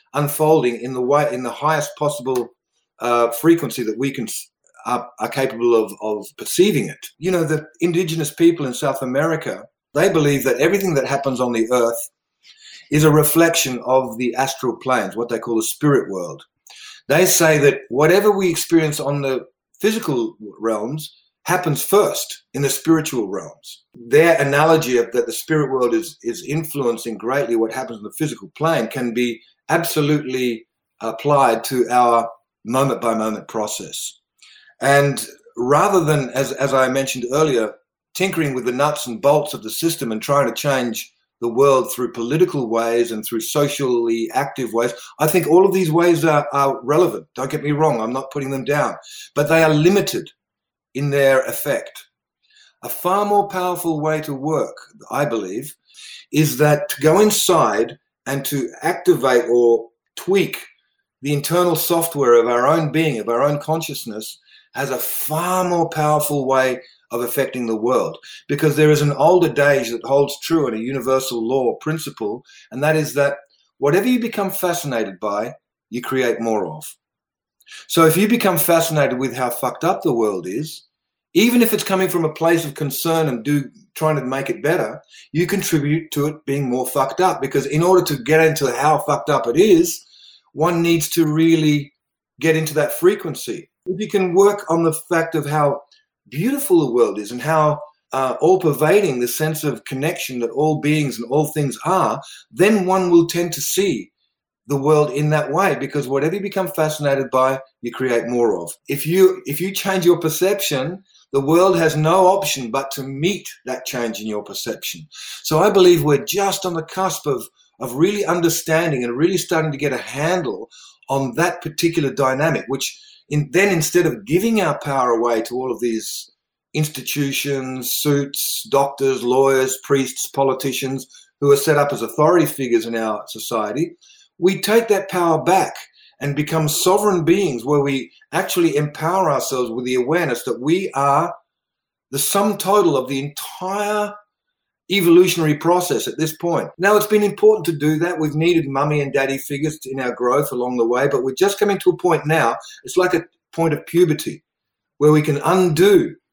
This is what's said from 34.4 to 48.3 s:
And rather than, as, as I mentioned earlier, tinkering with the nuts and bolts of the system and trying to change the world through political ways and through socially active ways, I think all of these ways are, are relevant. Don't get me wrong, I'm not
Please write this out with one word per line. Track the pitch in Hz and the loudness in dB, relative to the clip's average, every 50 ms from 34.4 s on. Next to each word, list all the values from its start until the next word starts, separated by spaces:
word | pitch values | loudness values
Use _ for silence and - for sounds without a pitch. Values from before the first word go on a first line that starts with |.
| _ - - - _ _ _ - | _ -20 -20 -20 _ _ _ -2
And | 139 139 139 143 143 143 135 - - - - - _ _ - | 0 2 4 4 4 2 -2 -4 -8 -12 -14 -20 _ _ -8
rather | - 123 127 143 156 190 202 196 180 160 | -4 0 2 4 4 4 4 2 2 2
than, | 147 151 143 131 120 | 2 2 0 0 -2
as, | - 131 139 120 - | -2 -4 -4 -4 -4
as | - - - 131 | -4 -2 0 2
I | 131 131 127 | 2 2 2
mentioned | 127 135 131 131 - 131 120 120 | 0 -2 -2 -4 -4 -6 -4 -2
earlier, | 135 151 160 151 131 117 110 104 - - _ _ _ _ _ _ - | 0 0 2 2 2 0 0 -2 -6 -10 _ _ _ _ _ _ -6
tinkering | - 185 196 - 165 156 139 131 | -4 -4 -2 -2 -2 -2 -2 -4
with | 127 113 | -4 -4
the | 123 120 | -4 -2
nuts | 127 143 170 - - - | 0 0 0 -2 -4 -6
and | 123 113 104 | -8 -6 0
bolts | 113 143 147 - - - - | 2 4 4 4 2 -2 -8
of | 113 104 | -10 -10
the | 107 | -10
system | - - 165 165 156 - 127 113 110 | -6 -4 -2 -2 -2 -4 -4 -6 -6
and | 107 - | -4 -2
trying | - 139 143 135 | 0 0 2 0
to | 117 110 | 0 -2
change | - - 143 135 131 123 120 107 - - - _ _ _ _ _ - | -4 -2 -2 -2 0 -2 -4 -6 -8 -12 -14 _ _ _ _ _ -8
the | 117 117 | -6 -2
world | 110 123 139 139 135 131 117 - - | 2 4 4 6 6 4 2 0 -4
through | - 123 117 - | -6 -6 -6 -6
political | 120 117 120 143 160 180 170 - 143 123 107 | -6 -4 -2 0 2 2 2 0 -2 -4 -2
ways | 113 113 113 117 117 120 117 113 110 | -2 0 0 0 0 0 0 0 -4
and | 107 107 | -8 -8
through | - 117 113 | -6 -6 -6
socially | 113 - - 151 143 143 - - 139 127 123 120 117 117 113 117 113 113 120 | -6 -4 -2 0 0 0 -2 -2 -2 0 0 0 0 0 -2 -2 -4 -4 -2
active | 127 143 - - - 127 107 107 | -4 -4 -4 -6 -8 -6 -4 -2
ways, | 117 120 123 - - - - - - | -2 -2 -2 -4 -8 -16 -16 -6 -2
I | 151 | 0
think | 156 - 180 147 | 2 2 2 2
all | 143 160 180 196 | 4 6 6 6
of | 190 175 | 6 4
these | 190 185 156 151 | 0 0 0 2
ways | 170 170 175 170 151 156 | 2 4 4 2 4 2
are, | 160 151 147 147 - 139 | 2 2 2 0 0 0
are | 139 139 135 127 - 120 | 0 0 0 0 -2 -2
relevant. | 127 147 165 180 170 107 92 - _ _ | 0 2 2 2 2 0 -4 -10 _ _
Don't | 127 127 - | -8 -8 -6
get | 156 - 135 | -6 -4 -2
me | 147 147 | -2 0
wrong, | 143 156 151 135 113 | 2 2 2 2 0
I'm | 110 113 123 | -2 -4 -4
not | 135 135 - | -6 -8 -8